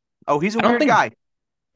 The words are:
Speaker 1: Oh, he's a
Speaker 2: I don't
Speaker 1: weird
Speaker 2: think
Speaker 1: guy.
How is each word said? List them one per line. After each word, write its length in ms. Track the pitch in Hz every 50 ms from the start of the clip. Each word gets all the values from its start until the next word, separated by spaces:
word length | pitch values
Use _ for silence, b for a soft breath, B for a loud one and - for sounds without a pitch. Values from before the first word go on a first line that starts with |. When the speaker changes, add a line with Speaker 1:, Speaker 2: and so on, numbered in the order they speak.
| _ _ _ _ -
Speaker 1:
Oh, 140 | - 147 147
he's 160 | 165 214 208
a 40 | 233
Speaker 2:
I 20 |
don't 100 | 202 240
Speaker 1:
weird 80 | 240 240
Speaker 2:
think 120 | 302 262
Speaker 1:
guy. 200 | 226 196 139 113 - _ _ _ _ _ _ _ _ _ _ _ _